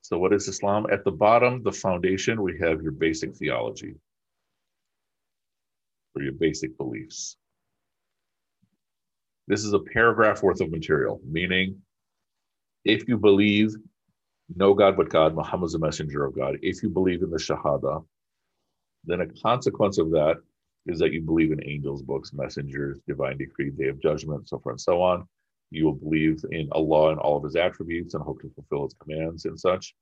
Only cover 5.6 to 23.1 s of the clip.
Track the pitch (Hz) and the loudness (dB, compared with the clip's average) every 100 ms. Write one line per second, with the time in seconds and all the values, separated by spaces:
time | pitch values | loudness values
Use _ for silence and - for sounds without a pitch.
5.6 | _ _ _ _ _ 69 69 69 80 78 | _ _ _ _ _ -8 -8 -2 -2 -2
6.6 | 78 - 65 58 - - - - _ _ | -10 -8 -8 -8 -12 -14 -16 -18 _ _
7.6 | _ _ _ _ _ _ _ _ _ _ | _ _ _ _ _ _ _ _ _ _
8.6 | _ _ _ _ _ _ _ _ - 104 | _ _ _ _ _ _ _ _ -2 -2
9.6 | 107 101 - 113 117 110 107 98 98 92 | 2 0 0 4 4 6 4 4 2 2
10.6 | 85 80 78 76 57 - 65 80 92 92 | -2 -4 0 0 0 -4 -6 -4 0 0
11.6 | 95 98 _ _ _ _ _ _ _ _ | 0 -6 _ _ _ _ _ _ _ _
12.6 | _ _ - 110 117 113 104 98 104 104 | _ _ 2 2 2 4 6 6 6 4
13.6 | 107 107 - _ _ _ _ _ - 87 | 2 0 -18 _ _ _ _ _ -16 4
14.6 | - 101 98 92 80 82 80 80 78 92 | 6 8 6 6 2 4 4 2 -4 -4
15.6 | 85 82 78 76 78 71 69 65 65 71 | -2 -2 -2 -2 -6 -4 -4 -2 -4 -2
16.6 | 95 92 107 92 92 87 90 80 - 71 | -4 -4 -2 0 0 0 -2 -4 -4 -2
17.6 | 78 69 67 76 - _ _ _ _ _ | 0 0 -2 -4 -10 _ _ _ _ _
18.6 | _ _ _ _ 80 90 82 - 110 123 | _ _ _ _ -6 -4 -4 -4 0 0
19.6 | - - 101 98 80 80 76 85 _ _ | 0 0 0 2 2 4 4 0 _ _
20.6 | _ _ - 82 82 82 80 82 78 76 | _ _ -10 0 0 0 -2 2 2 0
21.6 | 69 73 69 69 67 69 - 71 65 - | -6 -8 -8 -8 -6 -8 -8 -10 -8 -8
22.6 | 69 69 69 69 - | -10 -6 -8 -8 -10